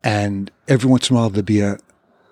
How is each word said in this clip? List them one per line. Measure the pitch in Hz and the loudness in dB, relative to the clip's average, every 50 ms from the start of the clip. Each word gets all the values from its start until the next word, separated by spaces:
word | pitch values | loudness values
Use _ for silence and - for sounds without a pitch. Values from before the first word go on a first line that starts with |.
| - | -2
and | 117 107 104 104 101 101 98 98 - _ _ _ - | -2 -2 0 -2 -2 -4 -6 -8 -10 _ _ _ 0
every | 135 120 123 131 | 0 2 4 2
once | 127 120 - - | 2 2 2 0
in | 131 | 0
a | 120 | 2
while | 117 113 | 2 0
there'd | 95 107 98 | -2 -4 -2
be | 101 107 104 | 0 0 2
a, | 101 101 101 - _ _ _ _ _ _ _ _ _ _ | 2 0 -4 -6 _ _ _ _ _ _ _ _ _ _